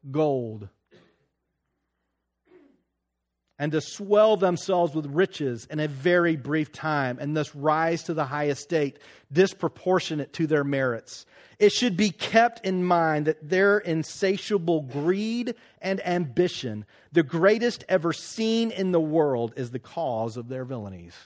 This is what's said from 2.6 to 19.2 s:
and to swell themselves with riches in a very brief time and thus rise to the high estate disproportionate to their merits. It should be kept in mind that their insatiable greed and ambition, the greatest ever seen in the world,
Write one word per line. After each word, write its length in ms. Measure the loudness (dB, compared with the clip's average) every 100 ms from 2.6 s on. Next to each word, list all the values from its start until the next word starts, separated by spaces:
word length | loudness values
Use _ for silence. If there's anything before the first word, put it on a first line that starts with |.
| _ _ _ _ _ _ _ _ _ -6
and 140 | -2
to 80 | -2
swell 560 | -4 -12 2 6 6 6
themselves 580 | 2 0 0 2 2
with 120 | -2 -2
riches 600 | 0 0 0 -4 -4 -8
in 120 | -6
a 80 | -4
very 480 | 0 2 4 4 0
brief 340 | -2 -2 -2
time 480 | -6 -2 0 -2 -4
and 160 | -4 -2
thus 180 | -4 -2
rise 480 | 0 2 2 0
to 100 | -4
the 100 | -4
high 220 | -2 -2 -2
estate 540 | -2 -2 -2 -2 -6 -20 -20 _
disproportionate 1000 | 2 2 2 -6 -4 0 0 0 -6 -6
to 140 | -4 0
their 160 | 2
merits. 640 | 2 0 -2 -4 -10 -20 -20 -20 -20 _
It 140 | 2
should 240 | 4 0 2
be 140 | 0
kept 540 | 0 2 4 2 0
in 200 | -4 -2
mind 420 | 2 2 2 2 0
that 220 | -2 -2
their 300 | 2 4 2
insatiable 1040 | 0 -4 -4 -2 -2 -2 -2 -2 2 -2
greed 760 | -2 -2 0 0 -2 -4 -6 -8 -16 _
and 180 | -4 -4 -2
ambition, 800 | -2 0 0 0 -2 -8 -10 -14 _ _
the 140 | 0
greatest 600 | 2 4 4 4 0 -2 0
ever 240 | 0 0
seen 580 | -4 -8 -2 0 2 0
in 220 | -2 0
the 80 | 2
world, 540 | 2 2